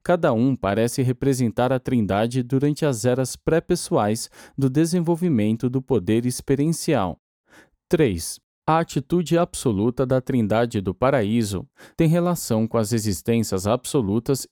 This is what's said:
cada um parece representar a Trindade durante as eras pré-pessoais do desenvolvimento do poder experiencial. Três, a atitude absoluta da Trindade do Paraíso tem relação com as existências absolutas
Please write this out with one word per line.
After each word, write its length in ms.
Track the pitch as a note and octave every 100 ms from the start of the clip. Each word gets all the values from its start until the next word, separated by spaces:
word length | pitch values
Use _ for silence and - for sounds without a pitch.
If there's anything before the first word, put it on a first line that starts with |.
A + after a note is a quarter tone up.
cada 300 | - F3 E3
um 220 | A2+ C3 C3
parece 460 | F#2+ G2+ A#2 -
representar 720 | B2 B2+ C3+ B2+ A#2+ - B2
a 80 | C3
Trindade 640 | - B2+ G2 G2 A#2 C3
durante 440 | B2 C3+ C#3+ D3 D#3
as 200 | A#2 A#2+
eras 300 | B2 B2+ -
pré-pessoais 920 | - D#3+ - F3 - D#3 G#2 A2+ - - - -
do 120 | C3+
desenvolvimento 1000 | C3+ E3 F3+ E3 E3+ F3+ B2+ G#2+ A2+ B2+
do 120 | C3
poder 440 | - A#2+ F2+ A2 B2
experiencial. 960 | B2 - C3+ D3+ E3 - C#3 F#2 - _ _ _ - - _ _
Três, 520 | D#3+ C#3 F2 - - _ _ -
a 140 | D#3+
atitude 580 | E3 D#3+ - F3 E3 E3+
absoluta 680 | E3+ - C3 G2 A2+ B2 B2+
da 140 | C3
Trindade 600 | - C3 G#2 G#2+ A#2+ A2+
do 120 | F#2+
Paraíso 760 | F2+ B2+ C#3+ G#2 A#2 G#2+ G2 - _ - -
tem 120 | D#3+
relação 600 | E3+ F3 F3 - A2 A2+
com 100 | A#2
as 140 | G#2
existências 760 | A#2 G#2+ F#2 - A#2 G#2+ G2 G2
absolutas 800 | B2 - D3 G2 A2 - C3+ -